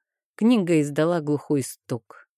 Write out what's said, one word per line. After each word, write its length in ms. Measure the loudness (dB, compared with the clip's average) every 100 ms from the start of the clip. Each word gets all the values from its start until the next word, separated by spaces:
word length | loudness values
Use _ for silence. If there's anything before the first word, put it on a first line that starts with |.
| _ _ _
Книга 460 | -2 2 2 2 2
издала 400 | 2 0 0 0
глухой 420 | -2 -4 -2 -4
стук, 640 | -4 -10 -10 -10 -10 -20 _